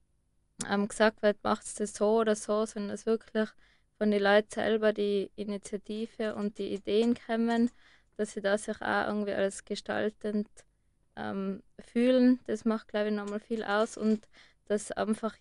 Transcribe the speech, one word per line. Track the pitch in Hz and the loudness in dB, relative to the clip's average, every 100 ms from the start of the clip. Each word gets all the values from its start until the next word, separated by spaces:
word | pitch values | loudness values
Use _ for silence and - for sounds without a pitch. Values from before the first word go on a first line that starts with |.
| _ _ _ _ _ - - | _ _ _ _ _ -10 -4
ähm, | 202 208 | -2 -2
gesagt | - 220 - | 2 2 2
wird, | 208 202 | 0 0
„Macht's | 214 214 - - | -2 -4 -4 -8
das | 208 | -6
so | - 208 226 | 0 2 2
oder | 220 214 | 2 0
so“, | - 208 220 | 0 -2 -2
sondern | 208 202 | -6 -8
dass | 208 220 | -6 -2
wirklich | 226 - 220 214 - - _ _ - | -2 -2 -2 -2 -6 -20 _ _ -2
von | 214 | 2
den | 208 | 4
Leuten | 196 208 214 | 6 4 4
selber | - - 220 214 | -2 0 2 2
die | 214 202 202 - - | 2 0 0 -4 -8
Initiative | 208 202 - 202 - 214 226 - 220 220 | -8 -8 -8 -10 -8 -8 -8 -6 -6 -2
und | 208 - | -4 -4
die | 196 | -6
Ideen | 196 214 208 233 240 | -6 0 2 2 0
kommen, | - 226 233 233 240 - - _ _ - | -2 -2 0 2 0 -2 -20 _ _ -6
dass | 208 | -6
sie | 214 | -2
da | 196 214 | 0 0
sich | - 208 | -2 -6
auch | 214 202 - | -2 0 0
irgendwie | 208 202 | -2 -2
als | - 196 - - | 0 -2 -2 -10
gestaltend, | 208 - 208 214 - 214 208 208 - - _ _ _ _ - | -10 -4 -2 -2 -4 -4 -4 -4 -10 -20 _ _ _ _ -10
ähm, | 214 196 196 190 - - | -6 -4 -6 -6 -12 -20
fühlen. | - 240 247 254 247 254 - | -6 0 4 6 6 4 0
Das | 214 226 | -2 0
macht, | 214 - | -2 -4
glaub | 208 214 | -2 -2
ich, | |
nochmal | 208 202 214 | -2 -4 -6
viel | - 233 | -6 -6
aus | 202 208 226 - | 0 0 0 0
und | 214 214 - - - _ - | 0 0 -2 -20 -20 _ -4
dass | 208 - | -4 -2
einfach | - 196 214 220 - | -4 -2 -2 -4 -4